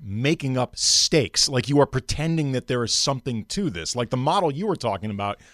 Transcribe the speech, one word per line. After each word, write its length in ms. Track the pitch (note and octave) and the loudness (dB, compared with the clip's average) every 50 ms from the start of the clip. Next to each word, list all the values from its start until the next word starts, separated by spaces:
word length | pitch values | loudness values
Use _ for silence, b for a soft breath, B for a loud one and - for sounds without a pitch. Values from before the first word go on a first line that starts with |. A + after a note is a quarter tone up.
| C3+ | -10
making 520 | G2+ G2 A2 B2+ C#3+ E3+ - C#3+ C3+ C3 | -6 -4 0 0 0 0 0 0 -2 0
up 200 | B2+ B2 - - | 0 -2 -2 -4
stakes. 720 | - - - - - - - - D#3+ A#2+ - - - - - | -2 0 2 2 2 2 4 2 2 2 2 0 0 0 2
Like, 200 | C#3 B2 A#2 C3 | 2 0 0 4
you 120 | C#3+ C#3+ | 4 4
are 60 | C#3 | 4
pretending 640 | - - C3 - - - - D3 E3 E3 D#3+ D3+ C#3 | 4 2 -2 -2 -2 -4 -2 -2 0 0 0 0 0
that 160 | C3 B2+ - - | -2 -2 -2 -2
there 160 | B2+ B2 A#2+ | -2 -2 0
is 80 | G#2+ | 0
something 520 | - - - D3 C3+ B2+ - C3+ A#2+ A2 G2 | 0 0 0 0 -2 -2 -4 -4 -4 -4 -6
to 240 | - - G3 G#3 D3+ | -6 -4 -2 -2 -2
this. 260 | F#2 F2 D#2+ - - | -2 -4 -6 -4 -2
Like 140 | B2 A#2+ - | -2 -2 0
the 60 | - B2+ | -2 0
model 340 | C3 D3 F3 G3+ F#3 D#3 | 0 2 2 2 2 0
you 140 | C#3 D3 G3+ G#3+ | 0 -2 -2 -4
were 80 | F3 | -4
talking 340 | - - A2+ G2 F#2+ G2 G#2+ | -2 -2 -4 -2 -2 -4 -6
about, 300 | G#2 G2 G2+ G2+ G2+ b b b | -4 -4 -4 -6 -6 b b b